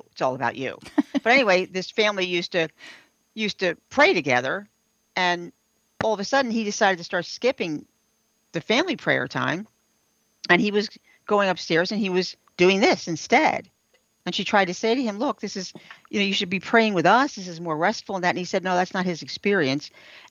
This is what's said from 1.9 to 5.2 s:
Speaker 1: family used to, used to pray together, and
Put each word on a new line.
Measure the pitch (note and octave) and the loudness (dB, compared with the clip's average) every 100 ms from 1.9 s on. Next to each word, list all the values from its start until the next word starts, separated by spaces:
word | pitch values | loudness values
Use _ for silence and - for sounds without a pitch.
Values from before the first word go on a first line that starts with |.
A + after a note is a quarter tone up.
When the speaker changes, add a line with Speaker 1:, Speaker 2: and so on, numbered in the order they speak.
Speaker 1:
family | - G#3+ G3+ F3+ | -2 0 0 -2
used | F3 F3+ | -2 -2
to, | F#3 D#3+ - - - _ _ _ - | -2 -2 -4 -20 -20 _ _ _ -6
used | G#3+ - | -6 -2
to | F3 D#3 _ | -4 -4 _
pray | - D#4 | 2 4
together, | A#3 C#3 B2 C3 F3 G#3 _ _ _ _ | 4 2 0 0 -4 -8 _ _ _ _
and | - | -2